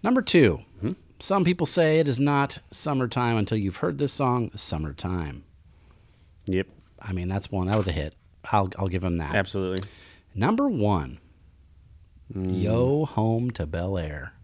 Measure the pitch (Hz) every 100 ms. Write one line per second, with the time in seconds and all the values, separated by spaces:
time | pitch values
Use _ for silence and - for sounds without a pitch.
0 | 214 254 - 175 123 78 - - 104 185
1 | - - - 196 175 180 160 - 160 156
2 | 147 123 143 143 139 - - - 156 135
3 | 123 123 120 113 104 110 98 90 170 139
4 | 143 - 131 123 113 - - 80 78 71
5 | 87 90 76 65 - - - - - -
6 | - - - - - 92 95 - - -
7 | 104 92 87 95 - 98 90 107 95 76
8 | 76 - _ - - 107 98 - 98 90
9 | 92 85 76 104 95 98 92 92 98 -
10 | - - _ 98 123 226 285 180 104 95
11 | 67 64 - _ - - - - - -
12 | - - - 95 92 95 101 113 127 147
13 | 156 - 113 113 123 120 78 85 90 95
14 | 78 73 - -